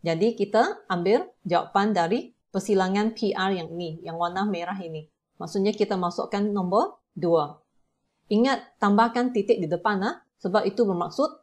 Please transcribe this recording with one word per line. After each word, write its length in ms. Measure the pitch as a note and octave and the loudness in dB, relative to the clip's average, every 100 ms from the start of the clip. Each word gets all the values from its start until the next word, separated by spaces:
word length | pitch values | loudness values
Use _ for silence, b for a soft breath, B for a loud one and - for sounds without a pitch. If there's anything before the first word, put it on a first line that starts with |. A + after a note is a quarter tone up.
Jadi 340 | E3+ E3 G#3+ A#3 | -2 2 0 0
kita 480 | G3+ G#3+ B3+ - _ | 0 2 2 -2 _
ambil 400 | F3+ F3 A#3+ F4+ _ | -2 2 2 0 _
jawapan 480 | F3 E3+ - G3 G#3 | 0 0 2 0 2
dari 400 | F#3+ E3+ A#3+ - _ _ | 2 2 0 -4 _ _
persilangan 640 | G3 G3 G3 F#3 G3 G#3+ A3 | -6 0 2 2 2 0 0
P 180 | G#3 | -2
R 240 | - F#3+ F#3+ | 0 -2 -2
yang 140 | D#3+ | -4
ini, 240 | E3 F3 D#3+ - | -8 -8 -8 -10
yang 140 | E3 | -4
warna 260 | F3 F3+ G#3 | -2 -2 -2
merah 320 | F3+ E3+ F#3+ | -2 -6 -8
ini. 300 | E3+ D#3 D#3 _ _ _ | -8 -12 -14 _ _ _
Maksudnya 400 | E3+ G3+ G3 G#3+ | -6 0 0 0
kita 220 | G3+ F#3+ | -2 0
masukkan 400 | F3+ - - G3+ | -2 -4 -4 -2
nombor 640 | G#3 G3+ F3+ G3+ F#4+ - _ | -2 -2 2 2 0 -6 _
dua. 480 | - E3+ E3 D3 - _ _ _ _ _ _ _ | -4 2 2 0 -8 _ _ _ _ _ _ _
Ingat, 480 | G#3+ B3+ C4+ - _ | 2 2 0 -6 _
tambahkan 560 | G3+ G3+ A#3 A#3+ B3 A#3 | 2 4 4 2 0 0
titik 240 | G3 - | 2 0
di 80 | E3 | 0
depan, 320 | E3+ G#3+ G3+ | -2 -2 0
ah, 160 | G#3 F4 _ _ | -2 -6 _ _
sebab 240 | - G#3 | 0 0
itu 220 | G3 G3 G#3+ | 0 0 0
bermaksud 420 | F3 F3 - D4 - | 2 -2 -2 -2 -2